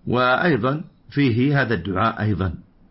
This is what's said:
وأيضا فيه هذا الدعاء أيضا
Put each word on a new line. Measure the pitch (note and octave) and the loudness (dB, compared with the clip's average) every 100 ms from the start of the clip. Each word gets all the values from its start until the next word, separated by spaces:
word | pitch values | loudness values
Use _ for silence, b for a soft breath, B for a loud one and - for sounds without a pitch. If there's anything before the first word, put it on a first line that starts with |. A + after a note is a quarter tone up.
| - | -2
وأيضا | B2 B2+ D3 F3 C3 B2 D3+ - _ - | 0 2 2 2 2 0 -4 -8 _ -8
فيه | - C#3 A2+ C3+ C#3+ | 0 0 2 2 2
هذا | A#2+ | 0
الدعاء | G#2 E2+ F#2 A2+ - | -2 -2 -2 -2 0
أيضا | G#2 F2+ F#2 D2+ - _ - | -2 0 -2 -4 -16 _ -20